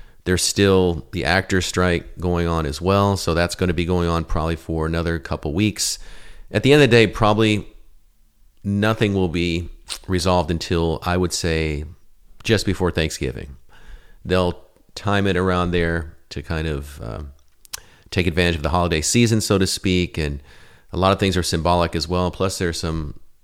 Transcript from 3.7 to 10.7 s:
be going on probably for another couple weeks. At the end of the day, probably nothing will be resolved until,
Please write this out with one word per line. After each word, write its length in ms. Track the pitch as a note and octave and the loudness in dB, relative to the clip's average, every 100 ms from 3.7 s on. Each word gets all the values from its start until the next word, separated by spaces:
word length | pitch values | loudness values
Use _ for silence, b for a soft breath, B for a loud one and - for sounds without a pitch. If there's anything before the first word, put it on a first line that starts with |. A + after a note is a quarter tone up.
be 140 | E2+ E2+ | 0 0
going 240 | F2+ E2+ | 0 0
on 140 | E2 | 0
probably 320 | D#2+ E2 D#2+ E2 | 0 -2 -2 -4
for 280 | - D#2+ | -4 -4
another 340 | D#2+ E2 E2+ E2 | -2 -2 -2 -4
couple 360 | - D2+ D#2 | -4 -6 -4
weeks. 440 | D2+ G#2+ F#2 - - B B B B B | 0 0 0 -6 -6 B B B B B
At 120 | - | 0
the 100 | C3 | 6
end 80 | D3 | 8
of 80 | C#3 | 8
the 40 | |
day, 120 | A#2 G#2+ | 8 6
probably 600 | - G#2+ G#2+ A2 G#2 - - - - _ _ _ _ - _ | 4 2 4 2 2 -4 -18 -20 -20 _ _ _ _ -20 _
nothing 520 | G2 G2+ G#2+ G#2+ G#2+ | -4 0 0 2 0
will 140 | G2 F2+ | 2 0
be 420 | E2+ F2 E2 E2+ - - - - | 0 0 -2 -6 -14 -14 -14 -4
resolved 440 | F#2 F2+ F2+ D#2+ | 0 2 2 2
until, 480 | E2+ - | -2 0